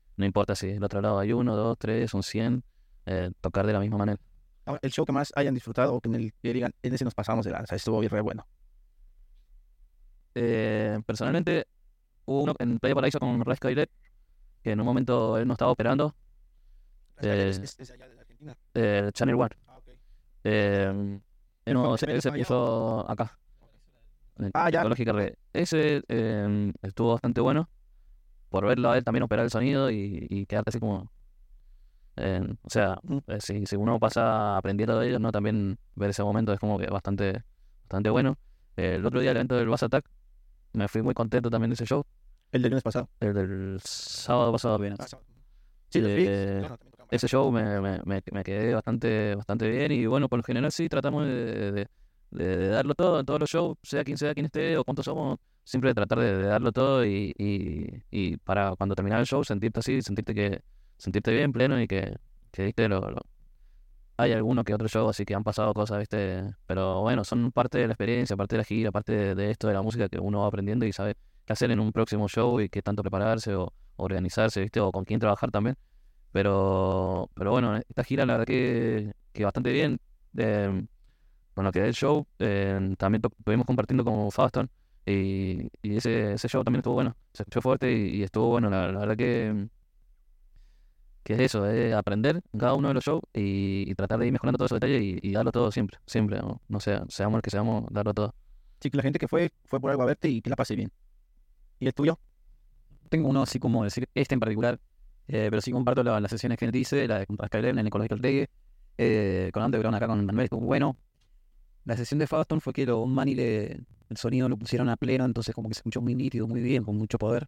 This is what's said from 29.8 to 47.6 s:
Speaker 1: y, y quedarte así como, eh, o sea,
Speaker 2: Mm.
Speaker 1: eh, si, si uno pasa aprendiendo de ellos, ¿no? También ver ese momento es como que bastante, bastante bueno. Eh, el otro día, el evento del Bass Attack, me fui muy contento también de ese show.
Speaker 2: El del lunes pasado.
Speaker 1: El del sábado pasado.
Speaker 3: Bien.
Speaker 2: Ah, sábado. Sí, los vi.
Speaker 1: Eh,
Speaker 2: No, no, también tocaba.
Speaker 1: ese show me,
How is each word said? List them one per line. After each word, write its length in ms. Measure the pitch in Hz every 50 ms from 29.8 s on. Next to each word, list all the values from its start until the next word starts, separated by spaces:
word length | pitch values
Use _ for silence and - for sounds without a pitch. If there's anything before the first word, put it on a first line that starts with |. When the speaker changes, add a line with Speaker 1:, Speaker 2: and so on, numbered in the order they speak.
| 135 131
Speaker 1:
y, 360 | 110 104 98 101 98 - - -
y 160 | 101 98 98
quedarte 240 | - 104 104 107 107
así 80 | 104 110
como, 300 | 113 107 101 95 95 110 - - - - - - - - - - - - - - - - _ - - - -
eh, 240 | - - 98 95 92 92 101 104 - -
o 80 | -
sea, 280 | - 113 104 92 95 - -
Speaker 2:
Mm. 160 | - 139 139 - -
Speaker 1:
eh, 120 | 113 104
si, 260 | - - 101 104 101
si 100 | - 101
uno 220 | 101 104 117 120 117
pasa 580 | 113 110 - 120 117 113 113 107 104 104 101
aprendiendo 420 | 95 95 98 98 101 110 107 113 110
de 100 | 110 120
ellos, 120 | 127 123
¿no? 120 | 110 113 107
También 460 | 104 101 107 107 107 101 98 92 - - - -
ver 160 | - 101 101
ese 120 | 101 - 101
momento 300 | 101 101 107 110 107 101
es 80 | 98
como 180 | - 104 104 95
que 80 | 92
bastante, 580 | - 98 98 - 98 101 98 101 98 95 - - - - _ - - - - -
bastante 280 | - - 98 104 107
bueno. 260 | 107 - 139 131 - - - - - - _ - -
Eh, 200 | - - 90 90
el 100 | 92 95
otro 140 | 113 127 127
día, 100 | 127 135
el 60 | 127
evento 200 | - 123 135 127
del 120 | 123 117 113
Bass 160 | 117 123 135
Attack, 200 | 127 131 139 - - - - - - - - - - - - - - -
me 160 | 113 101 101
fui 140 | - 110 110
muy 120 | 135 -
contento 360 | - 117 110 120 123 120 117
también 200 | 117 113 113 113
de 40 | 123
ese 120 | - 117
show. 180 | 104 135 147 143 - - - - - - - _ _ -
Speaker 2:
El 100 | 127 127
del 80 | 123 131
lunes 100 | 131 -
pasado. 240 | 113 107 127 117 - - -
Speaker 1:
El 140 | - 104 101
del 460 | 101 98 92 98 95 95 98 95 98 -
sábado 720 | - - - - - - - - - 120 123 123 117 117
pasado. 260 | 117 - 120 110 101
Speaker 3:
Bien. 160 | 101 101 101 98
Speaker 2:
Ah, 80 | -
sábado. 200 | - - - - - - - - - - - - - - - - -
Sí, 100 | - 113
los 140 | 110 104 101
vi. 100 | 104 185
Speaker 1:
Eh, 320 | 98 98 98 98 98 98 98 98
Speaker 2:
No, 60 | -
no, 80 | 123
también 140 | - - - -
tocaba. 160 | - - -
Speaker 1:
ese 180 | - 117 - 139
show 220 | - 135 - -
me, 300 | 123 113